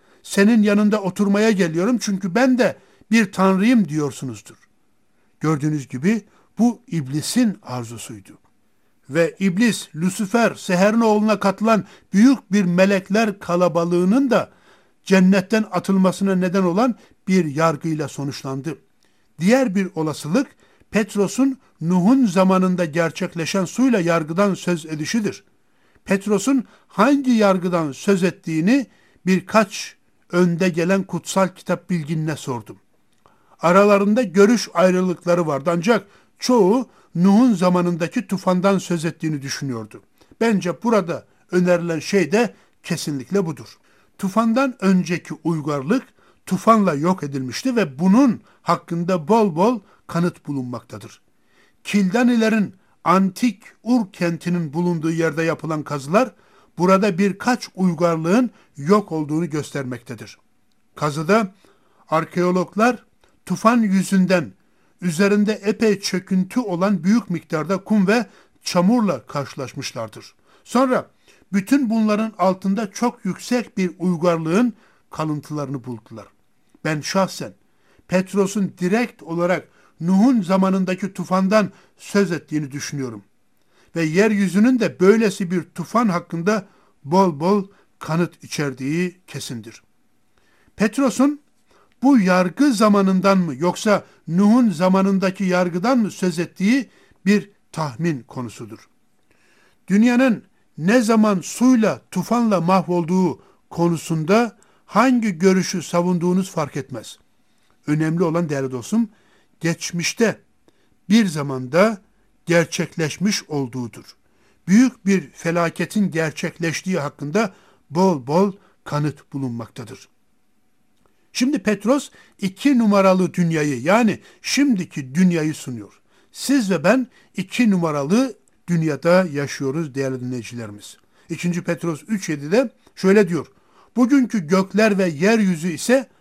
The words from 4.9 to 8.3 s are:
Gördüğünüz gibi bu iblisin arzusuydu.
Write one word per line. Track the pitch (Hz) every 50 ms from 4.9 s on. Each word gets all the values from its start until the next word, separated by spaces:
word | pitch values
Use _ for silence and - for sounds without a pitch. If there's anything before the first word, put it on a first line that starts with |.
| _ _ _ _ _ _ _ _ _ -
Gördüğünüz | - 151 160 143 135 151 156 151 131 -
gibi | - 127 135 185 226 220 - _ _ _ _ _ _ -
bu | 214 240 233 - _ -
iblisin | - 165 139 127 139 151 147 - - 240 254 220 180 - -
arzusuydu. | 120 123 123 120 113 117 110 - - 120 104 95 -